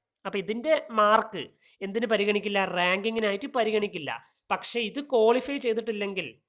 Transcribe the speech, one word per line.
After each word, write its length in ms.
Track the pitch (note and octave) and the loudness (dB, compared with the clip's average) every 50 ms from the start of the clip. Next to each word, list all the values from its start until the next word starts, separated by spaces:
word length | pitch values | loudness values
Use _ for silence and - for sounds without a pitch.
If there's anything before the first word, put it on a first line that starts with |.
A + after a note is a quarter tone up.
| _ _ _ _ - | _ _ _ _ -10
അപ്പൊ 140 | G3 F#3+ G3+ | -8 -6 -6
ഇതിന്റെ 480 | F3+ E3 A3 A#3+ C4 D#4 D#4 D4 - - | -4 -4 -4 -4 0 2 2 2 0 0
മാർക്ക് 560 | A#3 A3 G#3 G#3 G#3+ A3 G#3+ - - E3+ B2 - _ _ _ _ _ - | 2 4 6 6 6 6 4 2 -4 -10 -10 -10 _ _ _ _ _ -10
എന്തിന് 240 | F#3+ G3 G3 A3+ A#3 | -8 -4 -4 -2 0
പരിഗണിക്കില്ല? 600 | G#3 A3 G3 G3+ G#3 G3+ G#3 - G#3+ G3+ G3 F#3+ | 2 2 2 2 2 0 0 0 0 0 0 0
റാങ്കിങ്ങിനായിട്ട് 840 | - - F3+ F3 F3+ F#3 G3 G3 A3 A3+ A3+ A3 G#3 G3 G3+ C4+ C#4 | 0 0 0 2 2 2 0 0 -2 -2 0 0 0 0 -2 -4 -4
പരിഗണിക്കില്ല. 760 | - B3+ A3 A3 G#3+ G#3+ G#3 G#3 - E3+ D3 C3 A#2 A#2+ - _ _ _ _ - | -2 0 0 2 2 0 0 -2 -4 -6 -8 -8 -8 -10 -10 _ _ _ _ -4
പക്ഷെ 280 | F#3+ F#3 - - - A#3+ | -4 -4 -4 -4 -4 -4
ഇത് 240 | A#3 G3+ - C#4 C#4+ | -4 -4 -4 -8 -6
ക്വാളിഫൈ 540 | - C4 A3+ A3 A3+ A#3+ B3+ B3 - C#4 C#4+ | 0 2 4 6 6 4 4 2 -4 -6 -4
ചെയ്തിട്ടില്ലെങ്കിൽ 800 | - A#3+ A3 A3+ G#3+ A#3 G#3+ G3+ G3+ G3 G3 F#3 D#3+ A#2+ A2 _ _ | -2 -2 -2 -2 -2 -4 -4 -4 -4 -6 -4 -6 -8 -8 -10 _ _